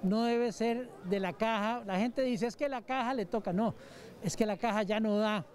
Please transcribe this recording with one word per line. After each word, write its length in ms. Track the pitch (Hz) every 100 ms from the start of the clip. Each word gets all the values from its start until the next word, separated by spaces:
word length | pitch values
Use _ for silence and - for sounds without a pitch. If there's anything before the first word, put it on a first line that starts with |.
no 200 | 190 214
debe 280 | 233 233 240
ser 380 | - 226 233 247 - 180
de 160 | 196
la 120 | 185
caja. 520 | 160 220 220 208 240 214
La 120 | 185
gente 240 | 240 240
dice, 260 | 262 233 233
"Es 100 | 190
que 100 | 294
la 140 | 254
caja 320 | 202 262 240
le 120 | 269 190
toca". 280 | 226 202
No, 220 | 180 226 - - - - -
es 120 | 196 -
que 100 | 214
la 120 | 196
caja 260 | 233 208
ya 160 | 196 214
no 180 | 220 208
da. 280 | 214 214 -